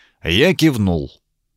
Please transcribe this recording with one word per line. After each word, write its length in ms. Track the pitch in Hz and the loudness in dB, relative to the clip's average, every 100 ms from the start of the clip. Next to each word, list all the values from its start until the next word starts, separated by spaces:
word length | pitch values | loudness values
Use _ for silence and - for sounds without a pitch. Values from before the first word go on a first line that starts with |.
| _ _ | _ _
Я 300 | 78 95 175 | -2 0 2
кивнул. 580 | - 156 120 95 82 67 - _ _ _ | 2 0 0 -2 -2 -6 -14 _ _ _